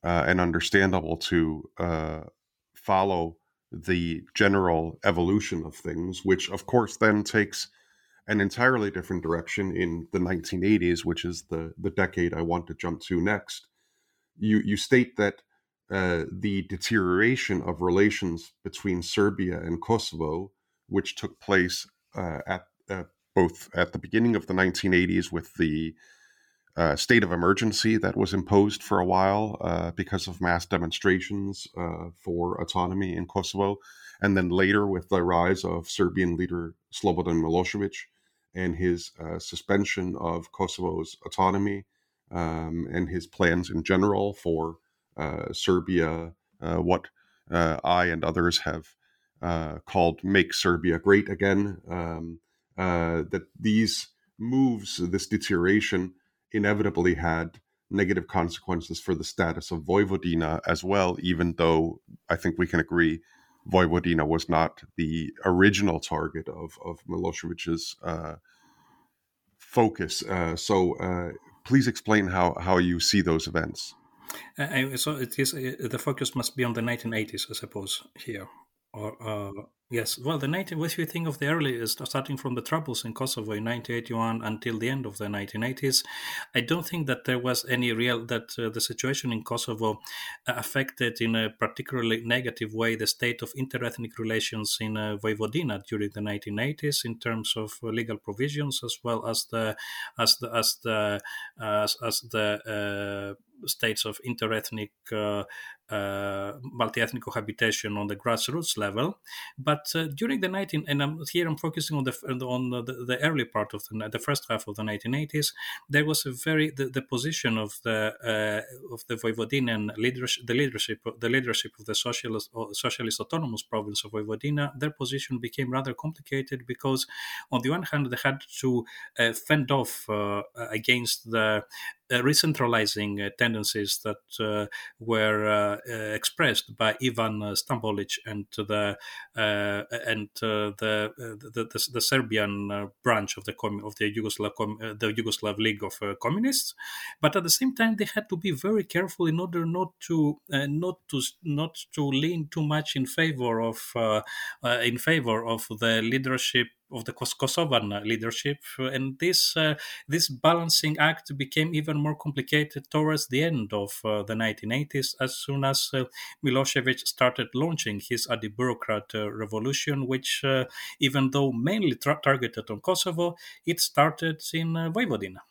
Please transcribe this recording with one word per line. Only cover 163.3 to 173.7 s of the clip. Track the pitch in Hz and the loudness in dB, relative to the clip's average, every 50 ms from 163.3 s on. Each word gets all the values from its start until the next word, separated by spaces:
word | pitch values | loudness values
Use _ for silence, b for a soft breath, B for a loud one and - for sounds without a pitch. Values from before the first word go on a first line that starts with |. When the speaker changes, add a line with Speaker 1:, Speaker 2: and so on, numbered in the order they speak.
| 127 131 156 | 0 2 2
Speaker 2:
end | 170 160 131 110 101 107 | 2 2 0 -2 -2 -2
of, | 104 101 101 - - - | -2 -2 -2 -6 -6 -2
uh, | 110 107 104 101 | -2 0 0 -2
the | 95 113 | -2 -2
nineteen | 110 113 110 107 - - 104 | 0 0 0 -2 -2 -4 -4
eighties, | 120 131 147 143 - 143 131 - - _ | -2 -2 -2 -2 -4 -4 -2 -2 -2 _
as | 131 131 - | -4 -4 -4
soon | - - - 139 139 135 | -6 -6 -4 -2 0 0
as, | 135 139 - - - - | 2 2 2 0 0 0
uh, | 135 127 - B B B B B B - | -2 -2 -2 B B B B B B 0
Milosevic | 135 123 131 135 - - 143 120 131 127 - - | 2 4 4 2 2 2 2 2 2 0 0 -2
started | - - - 131 127 123 - 123 - - | -6 2 4 4 4 4 2 -6 -4 -2
launching | 127 143 170 165 156 - 113 104 101 | -2 0 0 0 -2 -4 -4 -4 -6
his | - - 120 117 - - | -4 -4 -4 -4 -2 -2
anti-bureaucrat, | 120 113 107 107 104 110 123 127 117 - - - 110 104 104 _ - | -2 -4 -4 -8 -4 -2 0 0 0 -2 -2 -2 -2 -2 -4 _ -6
uh, | 110 107 104 113 | -4 -4 -4 -4
revolution, | 107 110 104 110 110 110 131 139 - - - 143 139 135 | -6 -6 -4 -4 -2 -2 -2 -2 -2 -2 -2 -2 -2 0
which, | 123 131 131 135 - - - - | -2 -2 -2 -2 -2 -4 0 2
uh, | 139 135 131 127 131 B B B B B B | 2 2 2 0 -2 B B B B B B
even | 147 135 131 143 135 131 | 6 8 8 6 4 6
though | 135 139 139 135 | 6 4 4 4
mainly | 120 113 120 156 196 220 202 160 127 | 4 2 2 2 2 4 4 4 2
tra-, | - - 143 143 - - | 2 2 2 2 4 6
targeted | 139 139 131 123 113 - - 104 - | 4 4 4 2 -2 -4 -6 -6 -6
on | 110 104 | -8 -4
Kosovo, | - - 185 175 - 185 170 160 175 170 170 B B B B B B | 0 0 2 2 2 -2 0 0 0 0 0 B B B B B B
it | - | -2